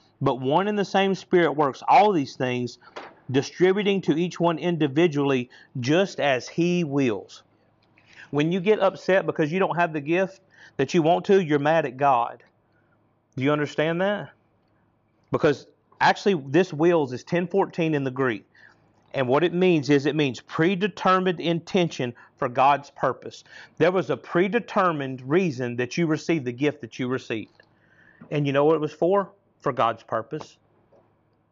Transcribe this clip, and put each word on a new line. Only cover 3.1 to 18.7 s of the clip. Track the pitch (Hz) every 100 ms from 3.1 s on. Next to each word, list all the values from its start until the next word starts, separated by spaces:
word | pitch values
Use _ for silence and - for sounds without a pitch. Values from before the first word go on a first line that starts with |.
| - -
distributing | 127 127 - 180 196 196 196
to | - 156
each | 175 -
one | 170 156
individually | 170 170 151 135 175 143 139 131 120 - - 135
just | 123 165 196 -
as | 143 127 -
He | - 175 175
wills." | 156 143 131 98 - - _ _ _ _ _ _ _ - -
When | 143 160
you | 185
get | 180 214
upset | 190 - - 190 156
because | - 151
you | 180
don't | 180 151
have | 175
the | 156
gift | 143 175 185 - _ _ - -
that | 135
you | 180
want | 156 180 175
to, | 196
you're | 160 147
mad | 147 165
at | 147 127
God. | 139 123 117 127 _ _ _ _ _ _ _ _ _ -
Do |
you | 135
understand | 151 143 - 156 165
that? | 196 202 143 _ _ _ _ _ _ _ _ _ -
Because | 127 160 135 - _ _ -
actually, | 143 190 208 180 139
this | 151 190
wills | 147 170 170 135
is | 123
ten | - 175 180
fourteen | 196 175 - 160
in | 147
the | 131
Greek. | 127 131 104 _ _ -